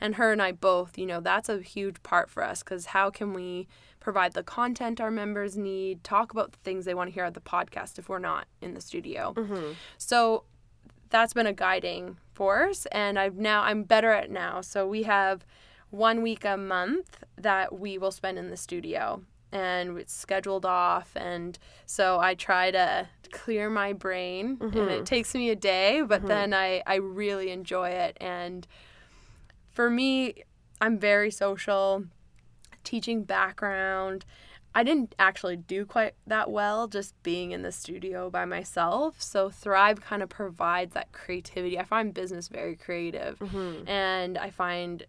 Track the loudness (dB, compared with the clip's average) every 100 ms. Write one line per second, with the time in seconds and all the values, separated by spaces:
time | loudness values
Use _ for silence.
0 | -4 2 2 4 0 2 4 4 0 -6
1 | -6 -2 0 0 0 -4 -6 -6 -6 -6
2 | 0 2 2 -2 -4 -4 -8 -10 -2 2
3 | 2 0 -6 -6 -6 -8 -10 -16 -20 _
4 | -2 2 2 0 -6 -2 -2 -2 -4 -4
5 | -4 -2 -4 -4 -4 -4 -4 -4 -4 -6
6 | 0 0 2 -2 -4 -6 -6 -4 -4 -4
7 | -4 -4 -4 -6 -4 -2 -2 -6 -10 -10
8 | -8 -6 -4 -4 -6 _ -12 -12 -10 -10
9 | -6 -6 -4 -4 -4 -4 -6 -10 -16 -8
10 | 2 4 4 2 -4 _ -20 _ -20 -20
11 | 0 4 4 2 0 2 0 0 -2 -6
12 | -10 -14 -14 0 2 4 4 0 -4 -2
13 | 0 2 0 2 2 4 4 0 6 6
14 | 8 4 2 -4 -4 -6 -4 -2 0 0
15 | 2 4 4 0 -6 -20 -20 -20 -10 2
16 | 4 4 0 0 -2 -2 0 0 0 -2
17 | -4 -14 -20 -4 0 2 0 -4 -8 -2
18 | -2 -2 -4 -4 -8 -10 -8 -8 -4 -4
19 | -2 -4 -10 _ _ -4 -2 -2 -4 -6
20 | -8 -8 -2 -2 0 -2 2 2 4 2
21 | -2 -8 -6 -6 -8 -10 -18 -20 -6 2
22 | 4 4 4 2 2 4 4 4 4 2
23 | -2 -10 -18 -10 -2 -2 0 0 0 -2
24 | -4 -4 -4 -4 -4 -4 -2 0 2 0
25 | 0 0 0 0 0 2 2 4 6 4
26 | 4 2 4 2 4 2 2 0 2 0
27 | 0 -2 -2 -2 -4 -6 -4 -2 0 0
28 | -2 -4 -6 -6 -8 -10 -14 -20 -20 -20
29 | -20 -20 -20 -20 -20 -20 -8 0 2 4
30 | 4 2 0 -4 -16 _ _ 0 0 4
31 | 6 6 4 0 -2 0 0 2 4 2
32 | -4 -14 -20 -20 -20 -20 -20 -18 -6 -4
33 | -2 -2 0 2 2 0 -4 -2 -2 -2
34 | -2 -6 -10 -20 -20 -20 0 2 4 4
35 | 2 4 4 4 -2 -6 -4 -6 -2 0
36 | 0 -2 -2 -2 0 0 0 0 -2 -4
37 | -8 -8 -4 -2 -4 -6 -8 -8 -10 -8
38 | -8 -6 -4 -4 -2 -4 -4 0 0 2
39 | -2 -4 -4 0 0 -2 2 6 6 4
40 | -2 -6 -4 -8 -8 -2 0 0 -2 -6
41 | -8 -10 -8 -8 -6 -6 -4 -4 0 0
42 | 0 -4 -6 -8 -10 -8 -8 -8 -6 -6
43 | -4 -6 -6 -8 -8 -6 -6 -8 -6 -2
44 | 0 -2 -2 -4 -6 -4 -4 -4 -6 -8